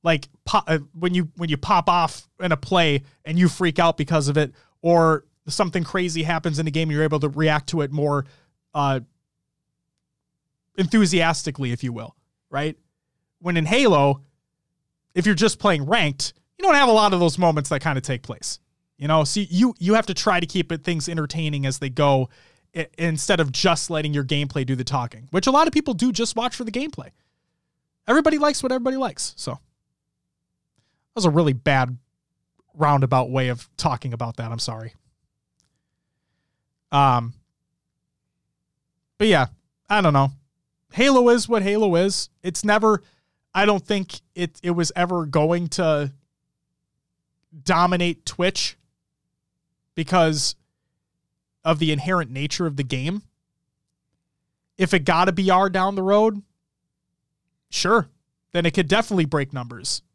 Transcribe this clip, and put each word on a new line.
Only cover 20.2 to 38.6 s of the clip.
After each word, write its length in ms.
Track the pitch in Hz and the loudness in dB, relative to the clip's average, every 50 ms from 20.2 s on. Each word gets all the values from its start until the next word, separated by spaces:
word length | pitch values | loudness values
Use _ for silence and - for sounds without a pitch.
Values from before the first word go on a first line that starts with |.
| - 214 190 175 | 0 0 0 0
to 60 | 175 | -2
keep 260 | - - 185 170 - | -2 -2 -4 -4 -4
it, 120 | 165 156 - | -6 -8 -4
things 260 | - 175 160 - - | -4 -4 -4 -4 -6
entertaining 560 | 170 160 151 135 - 160 160 151 147 143 135 | -6 -6 -6 -6 -6 -6 -4 -4 -4 -4 -4
as 140 | 135 131 - | -4 -4 -6
they 100 | 147 135 | -8 -8
go, 400 | 123 151 147 143 139 131 127 - _ _ _ _ _ _ _ _ _ | -2 2 2 4 4 2 0 -2 _ _ _ _ _ _ _ _ _
i-, 120 | 170 160 - _ | -10 -10 -10 _
instead 420 | - 170 170 160 147 - - 202 170 | -4 -4 -4 -2 -4 0 0 0 0
of 120 | 156 139 | 0 -2
just 380 | 127 - - 185 170 - - - | -2 0 0 0 0 0 -2 -6
letting 240 | 170 156 151 151 147 | -6 -4 -4 -2 -4
your 100 | 143 139 | -4 -2
gameplay 420 | 127 151 143 147 139 - 147 131 | -2 -2 -4 -4 -4 -4 -6 -4
do 100 | 123 135 | -4 -4
the 80 | 123 127 | -6 -4
talking, 440 | - 139 131 120 120 - 113 123 - | -4 -4 -4 -6 -6 -12 -18 -16 -4
which 160 | - 185 190 | -4 -2 0
a 40 | 269 | 2
lot 160 | 262 294 320 | 4 4 2
of 60 | 330 - | 4 2
people 200 | 311 302 285 233 | 0 -2 -2 -4
do 180 | 160 233 254 | -2 -2 -2
just 240 | 220 170 233 - - | -2 -2 -4 -4 -4
watch 200 | 226 233 247 - | -4 -4 -6 -6
for 80 | - 247 | -8 -10
the 80 | 220 | -8
gameplay. 380 | 208 240 277 311 - - 123 110 _ _ _ _ _ _ _ _ _ _ _ _ _ _ _ _ _ _ _ | -8 -8 -8 -8 -12 -14 -18 -18 _ _ _ _ _ _ _ _ _ _ _ _ _ _ _ _ _ _ _
Everybody 320 | - 240 311 302 311 311 294 | 0 2 2 4 2 2 2
likes 240 | 294 294 285 - - | 0 0 0 0 -4
what 80 | 254 | -2
everybody 260 | 262 262 240 262 262 | -4 -2 -2 -4 -4
likes, 360 | 269 262 202 - - - - - | -4 -6 -6 -6 -8 -12 -12 -10
so. 220 | - - - - - _ _ _ _ _ _ _ _ _ _ _ _ _ _ _ _ _ _ _ _ _ _ _ _ _ _ _ _ _ _ _ | -12 -10 -10 -10 -12 _ _ _ _ _ _ _ _ _ _ _ _ _ _ _ _ _ _ _ _ _ _ _ _ _ _ _ _ _ _ _
That 40 | |
was 80 | - 190 | 0 0
a 40 | 170 | 2
really 220 | 147 165 170 151 | 2 2 2 2
bad 460 | 135 117 _ 156 139 131 131 127 127 123 _ _ _ _ _ _ _ _ _ _ _ _ _ _ _ | 0 0 _ 0 2 2 0 -2 -6 -12 _ _ _ _ _ _ _ _ _ _ _ _ _ _ _
roundabout 580 | 147 156 147 143 139 135 120 135 131 127 120 | 0 2 2 4 2 2 2 2 0 0 0
way 180 | 127 131 131 127 | -2 -2 -2 -2
of 180 | 123 120 - _ _ | -4 -6 -10 _ _
talking 380 | - - 160 127 117 - 131 120 | -6 -4 -4 -4 -4 -6 -10 -8
about 240 | 113 123 117 113 | -8 -8 -10 -8
that. 120 | - 117 113 | -10 -10 -10
I'm 100 | 117 120 | -8 -8
sorry. 340 | - - 113 110 110 110 _ _ _ _ _ _ _ _ _ _ _ _ _ _ _ _ _ _ _ _ _ _ _ _ _ _ _ _ _ _ _ _ _ _ _ _ _ _ _ _ | -8 -8 -8 -10 -14 -16 _ _ _ _ _ _ _ _ _ _ _ _ _ _ _ _ _ _ _ _ _ _ _ _ _ _ _ _ _ _ _ _ _ _ _ _ _ _ _ _
Um, 440 | - 143 139 135 123 120 117 117 120 _ _ _ _ _ _ _ _ _ _ _ _ _ _ _ _ _ _ _ _ _ _ _ _ _ | 2 2 4 4 2 0 -2 -6 -14 _ _ _ _ _ _ _ _ _ _ _ _ _ _ _ _ _ _ _ _ _ _ _ _ _